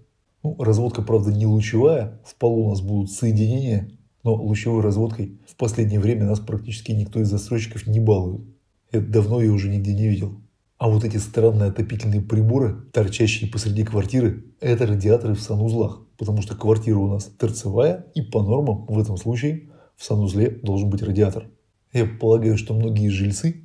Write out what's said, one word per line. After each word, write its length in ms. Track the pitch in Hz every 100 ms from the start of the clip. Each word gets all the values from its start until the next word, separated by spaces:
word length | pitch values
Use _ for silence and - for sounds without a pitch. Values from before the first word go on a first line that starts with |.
| _ _ _ _
Ну, 140 | 151 -
разводка, 400 | 110 107 120 117
правда, 300 | 107 110 101
не 140 | 104 107
лучевая, 760 | 110 107 110 143 147 107 - -
в 100 | -
полу 300 | 120 113 107
у 40 |
нас 100 | 95
будут 300 | 95 104 95
соединения, 800 | - 117 107 110 131 131 101 - - _ _
но 100 | 113
лучевой 480 | 113 107 104 117 113
разводкой 580 | 104 101 113 113 98 - -
в 80 | -
последнее 460 | 117 - 104 104
время 240 | 104 110 104
нас 160 | 107
практически 500 | - 107 - 104 -
никто 300 | 107 101 113
из 80 | 104
застройщиков 580 | 101 - 117 110 107 110
не 140 | 110
балует. 400 | 110 98 90 101 - - _ _ -
Это 140 | 110 104
давно 340 | 110 101 120
я 120 | 110
уже 160 | 101 98
нигде 240 | 101 101
не 160 | 101 107
видел. 320 | 98 101 - - _ _ -
А 120 | 117
вот 160 | 107 110
эти 100 | 104
странные 540 | - 113 113 107 101
отопительные 500 | 98 110 107 110 101
приборы, 680 | - 110 110 135 117 - -
торчащие 580 | 117 98 - 110 - 104
посреди 360 | 107 107 104 104
квартиры, 580 | 104 92 127 113 - - -
это 260 | 120 117 113
радиаторы 500 | 101 104 120 113 101
в 60 |
санузлах, 640 | - 104 113 113 98 - - -
потому 240 | 107 107
что 140 | 95 -
квартира 420 | 107 107 110 101
у 100 | 98
нас 160 | 101
торцевая, 840 | - - 117 - 101 104 147 180 - 160
и 60 |
по 200 | 110 113
нормам 440 | 101 135 143 98 -
в 120 | 110
этом 160 | 107 92
случае 540 | 110 117 147 156 - - _ _
в 80 |
санузле 460 | - 104 98 98 123 117
должен 280 | 101 98 101
быть 140 | 101
радиатор. 440 | 101 98 101 110 - _ _ _ _
Я 120 | 123 110
полагаю, 520 | - 113 113 110 107
что 160 | -
многие 340 | 110 113 107 104
жильцы 560 | 95 98 98 165 -